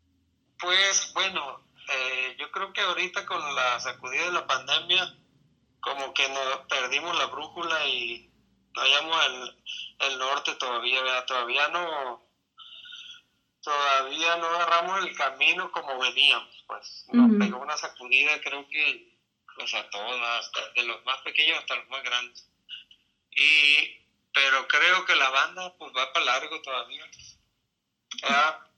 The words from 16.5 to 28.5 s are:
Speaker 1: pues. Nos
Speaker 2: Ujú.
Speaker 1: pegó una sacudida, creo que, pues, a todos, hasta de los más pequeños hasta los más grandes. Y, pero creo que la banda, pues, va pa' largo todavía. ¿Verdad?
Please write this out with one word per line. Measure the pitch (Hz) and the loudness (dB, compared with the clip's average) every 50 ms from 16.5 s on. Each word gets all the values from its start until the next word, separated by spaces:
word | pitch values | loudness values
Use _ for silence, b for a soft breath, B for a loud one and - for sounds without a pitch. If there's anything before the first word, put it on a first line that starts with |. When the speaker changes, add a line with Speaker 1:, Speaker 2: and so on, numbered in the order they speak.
| - - - | -18 -20 -14
Speaker 1:
pues. | - 110 - - - - - - - | -12 -12 -12 -12 -16 -18 -18 -8 2
Nos | - 240 240 226 | 6 8 8 8
Speaker 2:
Ujú. | 208 208 | 8 6
Speaker 1:
pegó | 208 - - 127 | 4 2 -2 -6
una | 139 151 151 | -6 -6 -6
sacudida, | 151 165 156 - - 123 127 135 135 143 151 151 147 | -4 -6 -8 -10 -14 -2 0 2 2 4 2 0 -2
creo | - 143 139 143 143 - | -4 -8 -8 -8 -10 -8
que, | - 151 151 143 123 - - _ _ _ _ _ _ _ _ - - | -4 -2 -2 -2 -4 -6 -12 _ _ _ _ _ _ _ _ -20 -14
pues, | - - - 117 | -10 -8 -6 -6
a | 107 - - | -6 -8 -8
todos, | 104 101 107 120 127 123 | -10 -8 -6 -6 -4 -4
hasta | 120 117 120 113 110 - - 110 110 - | -2 -2 -2 -4 -6 -6 -8 -8 -8 -4
de | - 120 120 | -4 -4 -2
los | 120 113 110 - | -2 -6 -6 -6
más | 123 135 - | -6 -6 -6
pequeños | - 160 156 156 151 160 160 147 | -6 -2 0 2 2 2 0 -2
hasta | - - 131 | -4 -6 -8
los | 123 - - | -8 -8 -10
más | 131 135 127 | -12 -8 -4
grandes. | 120 123 123 123 123 - - - _ _ _ _ B B B B B - _ _ _ _ _ _ _ | -4 -2 -4 -4 -6 -12 -20 -20 _ _ _ _ B B B B B -20 _ _ _ _ _ _ _
Y, | - 135 139 151 156 151 147 143 147 147 147 - - - _ _ _ _ _ _ - | 0 4 4 6 6 6 6 6 6 4 2 0 -8 -18 _ _ _ _ _ _ 2
pero | 139 135 135 135 135 131 | 2 4 4 4 2 2
creo | - 147 147 160 175 185 185 180 | 2 2 4 6 6 4 4 4
que | - 170 | 2 4
la | 151 139 131 | 4 4 4
banda, | 131 135 151 170 180 185 185 175 - | 4 2 2 0 -2 -8 -10 -10 -12
pues, | _ 160 131 127 | _ -16 -6 -2
va | 127 135 - | -2 -2 0
pa' | - 170 | 0 0
largo | 139 127 127 135 156 - 160 151 | 2 2 2 0 -2 -4 -8 -10
todavía. | - 139 131 123 117 - 107 - - - - - - - - _ _ _ _ _ _ _ _ _ _ _ _ _ _ _ - - | -6 -6 -6 -6 -6 -8 -14 -18 -18 -20 -20 -20 -20 -20 -20 _ _ _ _ _ _ _ _ _ _ _ _ _ _ _ -10 -4
¿Verdad? | 135 139 139 143 151 156 | 0 2 4 6 4 4